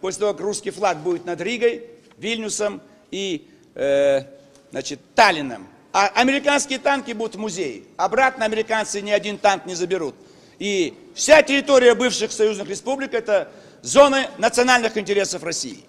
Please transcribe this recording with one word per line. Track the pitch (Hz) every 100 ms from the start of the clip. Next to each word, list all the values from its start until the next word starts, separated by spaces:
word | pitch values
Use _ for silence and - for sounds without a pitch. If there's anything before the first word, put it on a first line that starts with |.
После | 190 185
того, | 208
как | 196
русский | 190 202 -
флаг | 165 196 165
будет | 160 175
над | 180 170
Ригой, | 185 240 233 233 - - _ _
Вильнюсом | 196 226 220 190 208 196 - _ _
и, | 185 196 160 - _ _ -
э, | 135 139 139 139 135 - - - _
значит, | 127 135 139 _ -
Таллином. | 220 165 139 113 92 - _
А | - 202
американские | - 254 277 285 285 285 262
танки | 285 277 -
будут | 220 226 185
в |
музее. | 214 175 156 107 - -
Обратно | 185 226 262 262 220
американцы | 214 220 220 208 202
ни | 202
один | 208 196 202
танк | 208 190 170
не |
заберут. | 180 175 185 151 - - - - _
И | 196 196 160 - - -
вся | - 311
территория | 285 277 277 269 247 220
бывших | 254 - 214
союзных | - 214 202 180
республик — | 196 - 269 269 233
это | 220 202 151 - - -
зоны | 127 175 285 269 254 -
национальных | 220 233 247 247 226 220
интересов | 190 202 190 180
России. | 156 160 131 101